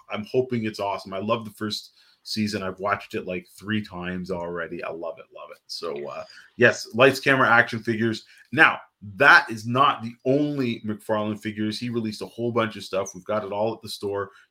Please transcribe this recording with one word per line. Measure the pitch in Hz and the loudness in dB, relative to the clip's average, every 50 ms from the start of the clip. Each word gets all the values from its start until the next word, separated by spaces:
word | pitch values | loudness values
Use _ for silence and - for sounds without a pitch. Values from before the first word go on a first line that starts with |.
| - - | -14 -10
I'm | 104 107 104 - | -8 -8 -8 -2
hoping | - 127 127 - 123 117 107 | 0 0 0 2 -2 -2 -2
it's | 107 104 - | -4 -4 -2
awesome. | 101 98 98 92 - 98 95 | -2 -2 -2 -4 -6 -8 -8
I | 95 | -6
love | 101 107 117 117 110 | -2 -2 -2 -2 -4
the | 104 | -10
first | - - 107 104 101 - - - _ _ _ _ _ _ _ | -10 -8 -6 -6 -6 -8 -10 -14 _ _ _ _ _ _ _
season. | - - 110 107 101 104 98 95 | -8 -2 -2 -2 -2 -2 -4 -4
I've | 92 92 92 | -4 -6 -4
watched | 95 101 101 - - - - | -2 -2 -2 -2 -4 -8 -8
it, | 101 - 90 | -8 -6 -4
like, | 92 90 90 _ - | -6 -6 -8 _ -20
three | - 92 104 107 107 104 | -14 -6 -4 -2 -2 -4
times | - 92 87 90 90 92 90 90 90 | -6 -10 -10 -8 -6 -6 -6 -6 -6
already. | 92 87 87 87 87 85 82 82 87 85 - | -6 -6 -6 -6 -6 -6 -8 -8 -8 -10 -8
I | - | -8
love | 80 82 85 82 80 78 | -8 -8 -8 -10 -10 -12
it, | 76 _ 76 | -16 _ -20
love | 78 76 76 | -20 -18 -18
it. | 76 _ _ - | -20 _ _ -14
So, | - - 85 82 71 71 71 69 | -12 -10 -8 -8 -8 -8 -8 -10
uh, | 67 78 73 - - - - _ _ | -10 -12 -14 -14 -18 -20 -20 _ _
yes, | - 120 113 101 - - - - | 4 4 4 4 4 -6 -6 4
Lights, | 110 131 139 127 - | 6 6 6 6 4
Camera, | - 143 135 131 123 110 | 2 2 4 4 6 6
Action | 117 120 120 - 123 110 | 6 6 4 2 -2 -6
figures. | 107 117 113 110 113 113 107 - - _ - - - - - | -4 -4 -2 0 0 0 -2 -4 -8 _ -20 -20 -16 -6 4
Now, | 147 160 123 - - - _ _ _ - 104 95 | 6 6 6 6 0 -8 _ _ _ -18 -12 0
that | 92 135 147 170 156 - - | 4 8 10 10 8 8 4
is | 117 110 104 | -8 -8 -6
not | 120 120 131 143 139 - 110 113 | -2 2 4 4 4 4 0 -6
the | 117 - _ - | -12 -12 _ 0
only | 131 135 147 147 147 147 139 131 117 117 - | 2 2 2 2 0 0 0 0 -2 -2 -4
McFarlane | - 107 107 107 - - 110 104 104 107 104 104 | -4 -6 -8 -6 -2 -2 0 0 0 -2 -4 -4
figures. | - 110 104 104 107 107 104 - | -6 -8 -4 -2 -2 -2 -2 -4
He | 120 123 | -6 -4
released | 117 120 110 110 104 - | -4 -2 -4 -4 -6 -6
a | 95 90 | -10 -12
whole | - - 120 120 | -8 -4 -4 -2
bunch | 113 117 110 107 104 | 0 0 0 0 -4
of | 101 95 | -8 -12
stuff. | - - 92 98 - - | -4 -4 -4 -4 -4 -8
We've | 92 90 | -14 -6
got | - 104 107 98 | -2 -2 -2 -2
it | 98 | -4
all | 101 101 107 113 107 | -4 -2 -2 -2 -2
at | - | -4
the | - 101 | -10 -14
store. | - - 104 101 101 101 98 95 _ - - _ | -12 -6 -6 -4 -2 -4 -4 -6 _ -20 -20 _